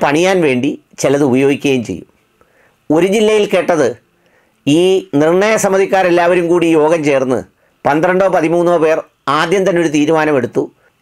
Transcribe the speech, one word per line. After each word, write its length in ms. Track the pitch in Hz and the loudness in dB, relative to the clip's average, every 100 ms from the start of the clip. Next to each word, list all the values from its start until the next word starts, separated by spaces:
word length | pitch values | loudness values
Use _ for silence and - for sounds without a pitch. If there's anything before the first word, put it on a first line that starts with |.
പണിയാൻ 340 | 156 151 180 190 156 | -2 0 0 0 0
വേണ്ടി 240 | 127 139 - _ - | 0 -4 -6 _ -4
ചിലത് 220 | 143 143 147 | -2 0 2
ഉപയോഗിക്കുകയും 540 | 127 139 139 147 131 107 | 2 0 0 -2 -2 -4
ചെയ്യും. 220 | 85 - _ _ _ _ _ _ _ - | -10 -14 _ _ _ _ _ _ _ -2
ഒരു 160 | 156 190 | 0 2
ജില്ലയിൽ 300 | 214 214 214 208 | 2 2 0 0
കേട്ടത് 360 | 180 170 170 120 120 _ _ _ _ _ _ - | -2 0 0 -2 -4 _ _ _ _ _ _ 0
ഈ 140 | 156 180 190 185 143 | 2 2 0 -2 0
നിർണയ 340 | 156 180 214 214 | 2 2 0 0
സമിതിക്കാരെല്ലാവരും 800 | 196 190 190 190 185 175 170 180 170 | 0 0 0 0 2 2 2 0 0
കൂടി 140 | 175 170 160 | 0 2 2
യോഗം 220 | 151 165 147 | 2 0 0
ചേർന്ന് 300 | 139 131 117 87 _ _ _ | 0 0 -4 -6 _ _ _
പന്ത്രണ്ടോ 420 | 131 147 180 185 190 175 | -2 0 0 0 0 0
പതിമൂന്നോ 400 | 160 170 170 170 | 0 0 0 0
പേർ 140 | 156 156 - _ - 147 | 0 -2 -6 _ -4 -2
ആദ്യം 260 | 165 196 190 | -2 -2 0
തന്നെ 140 | 170 | 0
ഒരു 60 | 165 147 | 0 0
തീരുമാനമെടുത്തു. 680 | 147 160 151 143 120 139 - _ _ _ | 0 0 0 -2 -2 -6 -8 _ _ _